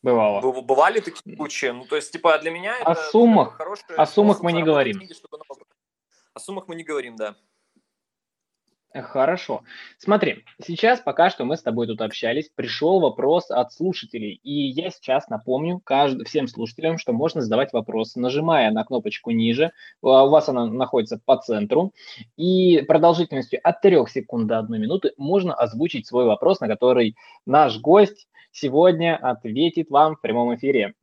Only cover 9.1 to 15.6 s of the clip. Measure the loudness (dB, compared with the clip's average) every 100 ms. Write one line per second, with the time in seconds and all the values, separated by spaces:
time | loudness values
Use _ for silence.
9.1 | -2 0 -2 -6 -10 _ -20 -20 _ -2
10.1 | 0 0 -6 _ _ -12 -2 0 0 -2
11.1 | 2 2 2 -6 -6 -4 -4 -4 -4 -8
12.1 | -4 -4 -4 -6 -10 -8 -2 2 2 2
13.1 | 0 0 0 0 -2 -2 -4 -4 -4 -10
14.1 | -10 -10 -12 -8 -6 -4 -4 -8 -10 -4
15.1 | -4 -4 -12 -4 -4